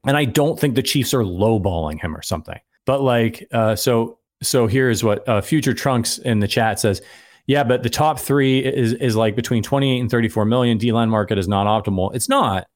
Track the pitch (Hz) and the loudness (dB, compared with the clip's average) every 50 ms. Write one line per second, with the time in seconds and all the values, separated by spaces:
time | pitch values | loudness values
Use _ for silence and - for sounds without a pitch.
0 | - 135 139 147 147 117 - 151 143 156 160 - 151 143 117 131 131 - - 143 | -2 0 0 2 0 0 2 2 2 2 0 0 -2 0 0 0 0 0 0 -2
1 | 120 - - 131 110 92 87 90 104 113 113 107 90 98 87 85 80 76 78 78 | 0 0 0 0 0 0 0 0 2 2 2 2 0 0 -2 -2 -2 -4 -6 -6
2 | - 82 78 82 - - - 85 - - - - - _ _ _ _ - 135 139 | -8 -8 -8 -10 -8 -6 -6 -6 -6 -10 -16 -16 -18 _ _ _ _ -2 0 2
3 | 139 131 120 120 117 113 117 - - - - 117 110 110 110 107 - 135 120 113 | 2 2 2 2 2 0 -2 -6 -10 -4 0 0 2 2 0 0 0 2 2 2
4 | 117 117 - - _ _ _ _ - - - 131 120 110 101 135 131 123 110 98 | 0 -2 -6 -14 _ _ _ _ -6 -2 0 2 2 2 2 2 2 2 2 2
5 | 113 110 104 - - - 113 101 - - 160 151 - 135 117 - - 143 127 120 | 2 0 0 0 0 0 0 0 0 0 0 0 0 0 -2 0 -2 0 0 0
6 | 113 - - - - 127 113 104 101 98 - 123 113 110 101 - - 107 95 87 | -2 -2 -6 -6 -4 -2 0 0 0 0 0 0 0 0 0 0 0 0 0 -2
7 | - - - - - - - _ _ - 135 143 139 117 123 117 - 113 - - | -6 -14 -20 -20 -20 -20 -20 _ _ 0 0 2 2 2 0 0 0 -2 -2 0
8 | 151 156 151 - - - 139 143 135 135 131 131 135 131 139 139 120 113 120 - | 0 0 0 -2 -2 0 2 2 2 2 2 2 0 0 0 0 0 0 0 0
9 | 127 123 107 110 113 110 101 123 113 - 123 113 101 - 139 139 139 135 127 123 | 0 0 2 2 2 0 0 -2 -2 -2 -2 -2 0 0 0 0 0 0 0 -2
10 | 123 110 - 117 113 110 - 110 104 107 120 127 123 120 117 104 110 120 110 117 | -2 -2 0 0 0 0 0 0 0 2 2 2 2 2 0 0 0 0 0 2
11 | 117 110 113 107 101 - 110 101 90 95 101 98 101 104 107 110 101 107 98 92 | 2 2 2 0 0 0 -2 -2 0 0 0 0 2 2 0 0 0 -2 -2 -2
12 | 90 101 - 123 - - 269 277 196 117 95 92 - - _ | -2 -2 -4 -4 -2 0 0 0 0 0 -2 -4 -6 -8 _